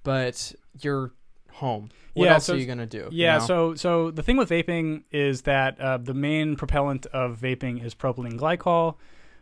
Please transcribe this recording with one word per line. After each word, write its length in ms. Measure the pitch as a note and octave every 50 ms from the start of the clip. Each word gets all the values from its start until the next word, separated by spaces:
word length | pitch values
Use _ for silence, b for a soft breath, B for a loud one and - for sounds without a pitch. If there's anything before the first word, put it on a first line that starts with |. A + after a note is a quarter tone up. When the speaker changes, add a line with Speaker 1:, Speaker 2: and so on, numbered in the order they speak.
| -
Speaker 1:
but 500 | C#3 C3+ C3 B2+ B2 - - - - - - - - - -
you're 320 | - C#3+ C#3 C3+ C3 B2 - - - - - - - - -
home. 360 | - D3 B2+ A2+ G#2 G#2 A2 b b b b b
What 120 | b F3+
Speaker 2:
Yeah, 80 | F3+ D#3
Speaker 1:
else 100 | D3+ C3+
Speaker 2:
so 80 | - F3
Speaker 1:
are 40 | C3+
you 100 | B2+ B2
gonna 180 | B2 A#2+ A#2
do, 120 | A2+ - G#2+ - -
you 140 | E3 E3 E3+
Speaker 2:
yeah, 160 | E3 D#3+ D3
Speaker 1:
know? 60 | A2+
Speaker 2:
so, 300 | D3+ F3+ E3+ E3 E3 D#3+
so 360 | D3 - F3 E3+ E3+ E3 E3
the 100 | D#3 D#3
thing 160 | C#3+ - B3 C4+
with 120 | A#3 D#3+
vaping 540 | E3+ E3+ D#3+ - E3+ E3 D#3+ D#3 D#3 D#3 - _
is 300 | - D3 C#3+ C#3 C3+ B2+ -
that, 360 | D3 C3+ C3+ C3+ C3+ C3+ -
uh, 160 | C3 C3+ C3 B2
the 160 | A#2+ C3 C3+
main 420 | C3+ C#3+ D3 D#3 D#3 D3+ D#3 D3
propellant 500 | - D#3 C3+ - D3 C#3 C#3+ C3+ B2+ - -
of 320 | - C3 B2+ B2 A#2 A2+
vaping 420 | B2+ B2+ B2+ B2 C3+ B2+ A#2+ A#2+ A#2
is 120 | A#2 -
propylene 420 | - - C3 A#2+ B2+ A#2+ A#2+ A#2 A#2
glycol. 560 | D3 D#3+ F3+ E3+ - F3+ E3+ E3+ E3 E3 D#3 - b b b b b b b b